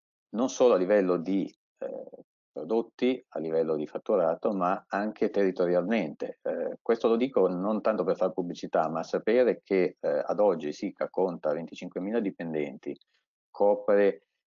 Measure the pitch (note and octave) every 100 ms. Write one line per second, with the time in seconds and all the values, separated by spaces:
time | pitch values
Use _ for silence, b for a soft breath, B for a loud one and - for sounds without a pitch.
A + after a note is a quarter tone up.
0 | _ _ _ G#2 C3 - B2 F#2+ F#2 G#2
1 | F2+ F2 E2 G2 - - _ - - -
2 | - - - _ _ - D#2+ A2+ A#2 -
3 | B2 B2+ - D#2+ D#2+ D#2+ D#2+ D2+ D2+ -
4 | - G#2 D#2+ E2+ A#2 F#2+ F2+ G2 - G2
5 | G#2+ - G#2+ G2+ G2 F#2 F2 F2+ F2 A2+
6 | D#2 - - - E2 E2 - - - A2+
7 | A#2 A2+ C3 G#2+ F#2 F2+ G2+ G#2+ A2 G#2
8 | F2+ E2 F#2 F#2 F2 D2+ - F2+ D#2+ D#2+
9 | F2 F#2 - B2 A#2 F2+ - G2 E2+ -
10 | E2 D2 - A#2+ G#2 E2 D2 - G2 -
11 | C#2+ - F#2 D#2+ D2+ E2 E2 - F2+ F2+
12 | F#2+ A#2 G2 F2+ E2+ D#2 C#2+ D2 D2 -
13 | _ _ _ _ _ - G2+ G2+ - G2+
14 | G2 - _ _